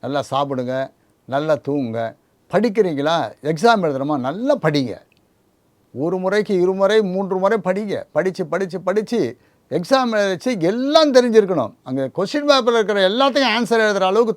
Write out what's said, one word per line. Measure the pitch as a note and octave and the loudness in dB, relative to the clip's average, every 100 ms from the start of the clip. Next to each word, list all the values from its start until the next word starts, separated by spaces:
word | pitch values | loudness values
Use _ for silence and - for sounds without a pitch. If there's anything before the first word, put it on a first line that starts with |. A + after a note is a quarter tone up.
நல்லா | B2+ C#3 C3+ | -4 -6 -2
சாப்பிடுங்க, | C3+ C#3+ C3 B2 C3 C3+ _ _ _ - | -4 -2 -4 -4 -4 -6 _ _ _ -6
நல்லா | C3+ D#3 D3 - | -4 0 -2 -2
தூங்குங்க. | C#3+ B2 A2+ A2+ - _ _ _ | -4 -4 -6 -8 -10 _ _ _
படிக்கிறீங்களா, | F3 A3+ G3+ F#3+ C#3+ C#3+ E3 A2+ - C#3+ | 0 0 2 0 0 0 0 -2 -6 -6
எக்ஸாம் | D#3 A3+ A3+ E3+ | 0 2 4 2
எழுதுறோமா, | C3+ C#3 D3 B2 | -2 -2 -2 -4
நல்லா | F3 B3+ C4+ | -4 -2 0
படிங்க. | D#3+ D3 B2 F#2+ _ _ _ _ _ _ _ _ _ A#2 D#3 | 0 0 -4 -8 _ _ _ _ _ _ _ _ _ -6 -4
ஒரு | F#3 | -2
முறைக்கு | F#3 G3+ G#3+ F#3+ | -2 -2 0 0
இருமுறை, | F3+ F#3+ G3 A3 G3+ | 0 2 2 2 0
மூன்று | F3+ G3 F#3+ | -2 -4 -2
முறை | F#3+ A3 F#3 | 0 0 -2
படிங்க. | F#3+ G#3+ C3+ - D3+ | -4 -4 -6 -4 -2
படிச்சு, | F3+ F#3 E3+ | -2 -4 -4
படிச்சு, | E3+ F#3+ F3 F#3 | -4 -4 -4 -2
படிச்சு | G3+ G#3 A#3 C3 - _ _ _ D3+ | -2 -2 -2 -2 -4 _ _ _ -6
எக்ஸாம் | F3 C4+ B3 A3 | 0 0 2 0
எழுதிச்சு | G3+ F3+ - A#3 D#3+ | 0 -2 -4 -2 0
எல்லாம் | A3+ C4 D#4 D4+ B3+ | 0 2 4 6 4
தெரிஞ்சிருக்கணும். | A#3+ A3 G3 E3+ A2 - - | 6 4 4 0 -4 -8 -8
அங்க | C3 C3 - | -4 -4 -4
கொஸ்டின் | F#3+ C#4+ D4 | -4 -2 4
பேப்பர்ல | C4+ A#3+ A#3 | 4 4 0
இருக்கிற | G#3 G3+ F#3+ | 0 2 2
எல்லாத்தையும் | A3 C#4 C4+ B3+ G#3+ | 2 2 2 0 0
ஆன்சர் | A#3+ A3+ G#3+ | 0 2 2
எழுதுற | G3 F#3 | 2 2
அளவுக்கு | G3+ A#3 | 2 2